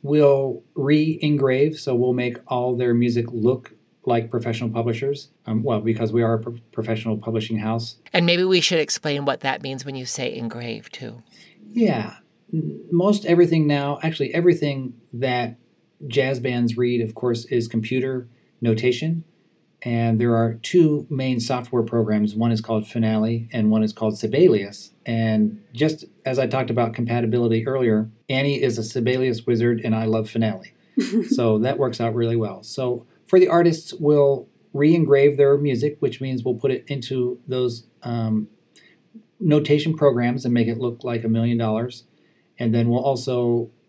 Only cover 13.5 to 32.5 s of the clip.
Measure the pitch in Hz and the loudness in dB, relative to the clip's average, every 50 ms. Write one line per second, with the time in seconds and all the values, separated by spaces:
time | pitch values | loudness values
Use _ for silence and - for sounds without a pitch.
13.5 | 165 160 151 147 147 143 143 143 147 - - 160 160 - 135 - - 170 170 180 | 6 2 4 2 2 0 0 -2 -4 -2 -2 -4 -2 -2 -4 -2 0 2 4 4
14.5 | 165 160 151 147 139 135 131 131 - - _ - - 117 131 127 123 123 117 117 | 4 4 0 -4 -4 -4 -6 -10 -12 -14 _ -14 -8 -4 -2 -2 0 -2 -2 -4
15.5 | 117 _ _ _ _ _ _ _ _ - 147 135 113 139 131 131 139 123 117 127 | -8 _ _ _ _ _ _ _ _ -16 -12 -4 0 0 0 0 0 -2 -2 -2
16.5 | 120 120 120 113 110 120 123 120 120 120 113 110 - - 123 123 117 113 - - | -2 0 0 0 0 0 0 0 0 0 -2 -4 -6 -4 -2 -2 -2 -2 -4 -2
17.5 | 135 120 110 110 - 113 107 - 127 131 127 135 131 127 123 - _ _ _ _ | -2 -2 -2 0 -2 -4 -2 -2 -2 -2 -2 -2 -4 -6 -8 -10 _ _ _ _
18.5 | _ - - 117 110 110 120 127 123 - 160 160 165 165 - _ _ _ _ _ | _ -4 0 0 0 2 2 0 0 0 -2 -4 -4 -4 -6 _ _ _ _ _
19.5 | _ _ _ _ _ _ - 123 117 117 117 117 113 110 120 120 117 113 113 117 | _ _ _ _ _ _ -6 -4 -2 0 2 2 2 2 2 2 2 2 2 0
20.5 | 117 117 - - - 180 165 151 151 147 - - 151 131 131 131 127 117 - - | -2 -6 -8 0 4 4 4 4 2 -2 -4 -6 -6 -4 -2 -2 -2 -2 -2 -2
21.5 | 131 123 123 - - 120 110 113 117 117 107 107 107 107 104 104 101 110 117 117 | -4 -4 -4 -4 -2 -2 -2 0 0 -2 0 2 0 0 0 0 0 0 0 0
22.5 | 117 110 113 - 113 110 107 - - 120 113 110 110 107 107 113 117 117 113 - | 0 0 -2 -2 -4 -4 -4 -4 -4 -2 0 0 2 0 0 0 -2 -4 -6 -6
23.5 | - 117 107 107 110 110 107 107 - - 110 110 107 - - 104 113 143 180 170 | -4 0 2 2 2 2 2 0 -2 -2 -4 -4 -4 -2 -4 -2 2 4 4 4
24.5 | 117 101 98 - - - - - _ _ - - 117 113 113 113 110 107 107 104 | 4 2 0 -4 -12 -16 -18 -18 _ _ -8 -4 -2 -2 0 0 2 2 2 0
25.5 | - - - _ 120 117 151 156 156 - - - _ _ - 131 131 131 131 - | -2 -6 -18 _ -4 -2 0 0 -2 -4 -12 -20 _ _ -6 -4 -2 -2 -2 0
26.5 | - 131 131 127 120 123 120 113 113 - 120 117 120 120 120 113 120 123 120 117 | 0 -2 -2 -2 0 -2 -2 -2 -2 -4 -4 -2 -2 -2 -2 0 0 0 0 2
27.5 | 113 113 113 135 131 131 127 117 107 107 110 110 - _ _ - 131 131 139 143 | 0 0 -2 -2 -2 0 2 2 2 2 0 -2 -8 _ _ -4 -2 0 0 0
28.5 | 143 123 139 127 113 123 107 - - 131 117 127 127 127 131 131 117 107 - 123 | 0 0 0 0 0 -2 -6 -4 -4 -2 0 0 0 0 0 0 -2 -4 -2 -2
29.5 | 120 110 117 120 120 110 117 117 110 110 113 110 110 113 110 - - 117 113 107 | 0 2 2 0 0 0 -2 -2 -2 0 0 0 0 -2 -2 -2 -2 -2 -2 -2
30.5 | 98 95 - - _ _ _ _ - - - - - 233 185 - - 120 120 113 | -2 -4 -10 -18 _ _ _ _ -4 -4 -2 0 0 -2 -2 0 -2 0 2 2
31.5 | 107 107 113 131 131 - 139 127 123 - 120 117 110 123 117 113 117 117 110 101 | 2 2 2 0 0 0 -2 -2 -2 -2 -4 -2 -2 0 -2 0 0 0 -2 -4